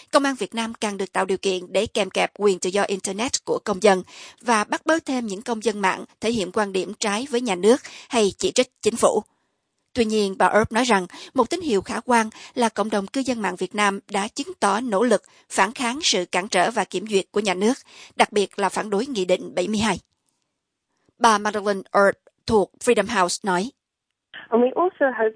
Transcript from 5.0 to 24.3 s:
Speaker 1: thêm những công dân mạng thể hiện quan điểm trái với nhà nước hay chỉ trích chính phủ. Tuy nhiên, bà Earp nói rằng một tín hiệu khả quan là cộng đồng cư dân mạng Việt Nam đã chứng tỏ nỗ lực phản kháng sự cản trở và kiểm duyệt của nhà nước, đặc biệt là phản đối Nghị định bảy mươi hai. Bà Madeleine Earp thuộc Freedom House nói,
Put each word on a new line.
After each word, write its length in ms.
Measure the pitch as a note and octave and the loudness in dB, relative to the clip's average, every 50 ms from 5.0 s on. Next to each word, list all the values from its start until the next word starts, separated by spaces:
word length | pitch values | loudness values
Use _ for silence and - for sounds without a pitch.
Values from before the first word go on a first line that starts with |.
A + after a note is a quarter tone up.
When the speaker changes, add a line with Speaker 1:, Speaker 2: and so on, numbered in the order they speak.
| - | 0
Speaker 1:
thêm 220 | - C4 B3 A#3 | -4 -4 -4 -4
những 140 | G#3 F#3 G3+ | -6 -8 -8
công 220 | - B3 A3+ G#3+ G#3 | -6 -6 -6 -2 -2
dân 180 | A3+ G3+ G#3 | -4 -2 0
mạng 240 | G3 F#3 - - A3 - _ - | -2 -2 -2 -2 -8 -14 _ -6
thể 120 | - A3 | -4 -2
hiện 200 | A#3+ A3 F3 F3+ | -2 -2 -2 -2
quan 220 | - A3+ G#3 G3 F#3 | -2 -2 -2 -2 -2
điểm 200 | F#3 E3+ F3+ G#3+ - | -4 -4 -4 -6 -4
trái 280 | - G#3 G3+ A3 C4+ - | -4 -2 -2 -4 -4 -4
với 120 | A#3 B3 | -4 -4
nhà 140 | B3+ A3 F#3 | -2 -2 -2
nước 260 | F3+ F#3 A3 B3+ - - - - - - - | 2 4 4 4 4 2 -10 -20 -18 -10 -4
hay 240 | - A#3 G#3 F#3+ - | 0 2 2 2 0
chỉ 140 | - G3 D#3 | 0 -4 -2
trích 200 | - B3+ B3+ - _ _ | 2 0 0 0 _ _
chính 140 | - G#3 A3+ | -2 -2 0
phủ. 280 | - A3 D#3 - G#3+ - _ _ _ _ _ _ _ _ _ _ _ _ _ - | 2 2 2 2 2 -2 _ _ _ _ _ _ _ _ _ _ _ _ _ -2
Tuy 120 | B3+ A3+ | 0 0
nhiên, 300 | G#3+ A3 G#3+ G3+ G3 F#3+ | 2 2 0 0 0 2
bà 100 | - G#3 | 2 2
Earp 240 | - - G#3 A3 - | 4 4 4 2 2
nói 120 | A3+ A3+ B3+ | 0 0 2
rằng 240 | A#3+ G#3 F#3+ F3+ - - - - - - | 2 2 0 0 -4 -12 -18 -16 -6 0
một 160 | C4 A#3+ - | 0 0 0
tín 120 | E4+ F#4 | 0 -4
hiệu 200 | F4 D4 G#3 F#3 | -2 0 0 0
khả 180 | - - G#3+ A3+ | -2 -2 -8 -6
quan 300 | - B3 A#3+ A#3 A3 A3 - - - - - | -2 2 2 2 2 0 -6 -14 -20 -10 -4
là 140 | C4 A#3 G#3+ | -2 -2 -2
cộng 200 | - G#3 G#3 A3 | 0 -2 -4 -2
đồng 180 | A3 G3+ G3 | -2 -4 -4
cư 140 | - - C4+ | -4 -4 -4
dân 200 | B3+ C4 B3 A3+ | -4 -4 -4 -4
mạng 140 | G3+ F3+ F3+ | -4 -6 -4
Việt 200 | - F#3+ - - | -4 -6 -6 -2
Nam 240 | G#3 G#3 G3+ G3 G3+ - - | 0 0 0 0 -2 -8 -6
đã 160 | G3+ G3 G3+ | -4 -4 -4
chứng 260 | A3+ - - C#4+ F#4 - - | -4 -6 -10 -10 -10 -6 -2
tỏ 200 | G#3 G3 G3 A3 | 0 0 0 0
nỗ 240 | C4 A#3+ G3 F#3 A#3+ | -2 0 0 2 4
lực 200 | B3 G#3 - _ _ _ _ _ - | 4 2 2 _ _ _ _ _ -6
phản 240 | - G#3 F#3+ G#3 - | 0 0 0 0 0
kháng 260 | - B3 A3+ B3+ C#4+ - | -4 -4 -4 -4 -2 -2
sự 220 | - - F#3 F3 | 0 0 0 -2
cản 220 | - - F3+ F#3 | -2 -4 -4 -4
trở 240 | A3+ - F3+ E3+ A3 | 0 0 2 2 2
và 120 | A#3 G#3+ F#3 | 0 -2 -4
kiểm 240 | - - F3+ G#3 | -4 -4 -8 -4
duyệt 180 | G#3+ G#3 F#3+ - _ | 0 -2 -2 -2 _
của 80 | - G#3 | -4 -2
nhà 140 | A3 G3 F3+ | 0 0 0
nước, 200 | F3+ G3+ A#3 C4+ - - _ - - - - _ | 2 2 0 0 0 -6 _ -20 -20 -20 -6 _
đặc 160 | - A3 - | 2 2 2
biệt 280 | G#3+ G#3 F#3+ - - G#3 | 4 0 0 0 -2 -2
là 100 | G3+ F#3 | -2 -2
phản 200 | - F#3+ F#3 G#3+ | -2 -2 -4 -2
đối 160 | G3+ G3 C4 | -2 -2 -2
Nghị 200 | A#3 F3 F#3+ F#3 | -2 -2 -2 0
định 300 | F3+ F#3 - F3+ F3 - | 0 0 0 -2 -6 -4
bảy 120 | F3+ F3+ | -4 -2
mươi 120 | G3 A3 G3+ | -2 0 0
hai. 200 | A3 G#3+ F3 - _ _ _ _ _ _ _ _ _ _ _ _ _ _ _ _ _ _ _ _ _ _ _ - | 0 0 -2 -4 _ _ _ _ _ _ _ _ _ _ _ _ _ _ _ _ _ _ _ _ _ _ _ 2
Bà 180 | A#3+ A3+ G#3 | 4 4 4
Madeleine 440 | G#3 G#3 G#3+ G3+ G#3 G3 G#3 G3+ F#3+ - _ | 4 0 -2 -4 -2 -2 -2 -2 -4 -4 _
Earp 260 | - G3+ G3 F#3+ - _ _ _ _ _ - | 2 4 4 4 2 _ _ _ _ _ -4
thuộc 260 | - A3+ G3+ F3 - _ - | 2 2 2 2 0 _ -4
Freedom 420 | - B3 A#3+ G#3 G3 A3+ A#3+ F#3+ | 0 2 2 2 2 0 0 0
House 180 | F3+ F3 - - - | 0 0 0 -4 -2
nói, 280 | G3 F3+ F3 G#3 C#4+ - _ _ _ _ _ _ _ _ _ _ _ | 0 0 0 -2 -4 -8 _ _ _ _ _ _ _ _ _ _ _